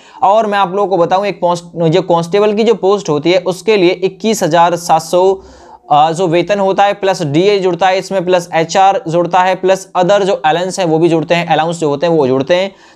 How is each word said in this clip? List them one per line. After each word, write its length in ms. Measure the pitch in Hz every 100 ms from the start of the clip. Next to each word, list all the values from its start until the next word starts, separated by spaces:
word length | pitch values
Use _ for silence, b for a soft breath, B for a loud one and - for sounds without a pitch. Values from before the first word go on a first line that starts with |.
| B B
और 240 | 185 220 214
मैं 120 | 202
आप 160 | 185
लोगों 220 | 196 196 185
को 80 |
बताऊं, 220 | 185 190 202
एक 140 | -
पोस्ट, 240 | 175 175 175 160
जो 260 | 165 175
कांस्टेबल 520 | 180 170 170 202 214
की 100 | 208
जो 100 | 226
पोस्ट 340 | 190 185 202 165
होती 240 | 147 170
है, 60 | 185
उसके 380 | 180 175 - 214
लिए 140 | 175
इक्कीस 520 | 180 185 190 214 214
हज़ार 340 | 175 170 170 170
सात 260 | 170 160
सौ, 400 | - 180 190 190 B B B B -
अ, 200 | 147 160
जो 140 | 165 185
वेतन 320 | 175 170 202
होता 260 | 190 190
है 80 | 202
प्लस 300 | 202 190 180
डीए 360 | 156 151 196 202
जुड़ता 300 | 185 170 190
है 100 | 190
इसमें, 260 | 180 196
प्लस 240 | 180 180 170
एचआर 480 | 160 160 196 190 196 165
जुड़ता 320 | 170 170 185
है, 140 | 185
प्लस 340 | 185 185 190 - 180
other 260 | 180 202
जो 100 | 190
अलाउंस 480 | 202 156 160 185 185
है, 60 | 170
वो 120 | 160
भी 100 | 170
जुड़ते 260 | 165 160
हैं, 120 | 170 170
अलाउंस 340 | 151 165 170
जो 80 | 156
होते 180 | 143 175
हैं, 80 |
वो 120 | 165 131
जुड़ते 280 | 131 135
हैं। 200 | 175 190 - B